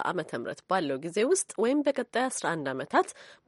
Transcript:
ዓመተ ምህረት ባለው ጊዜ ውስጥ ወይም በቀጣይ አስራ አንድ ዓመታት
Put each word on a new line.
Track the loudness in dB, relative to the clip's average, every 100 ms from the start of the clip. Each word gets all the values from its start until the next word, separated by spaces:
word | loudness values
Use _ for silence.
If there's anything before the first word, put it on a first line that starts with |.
ዓመተ | -2 -2 -4
ምህረት | -6 -6 -10 -2
ባለው | 0 0 -4
ጊዜ | -4 0
ውስጥ | 2 2 0 0
ወይም | 2 4
በቀጣይ | 2 0 -2 -2
አስራ | -2 -2 -2
አንድ | -2 -2
ዓመታት | -4 2 2 2 -2 -20 -18